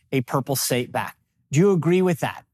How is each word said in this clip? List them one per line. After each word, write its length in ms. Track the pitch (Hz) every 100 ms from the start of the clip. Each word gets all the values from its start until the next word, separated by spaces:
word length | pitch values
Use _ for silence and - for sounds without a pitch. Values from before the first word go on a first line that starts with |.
| -
a 80 | 135
purple 340 | 120 143 127 131
state 360 | - 127 120
back. 240 | 117 95 - _ _ -
Do 80 | 135
you 120 | 202
agree 300 | 185 151 185
with 180 | 185 170
that? 240 | 117 - -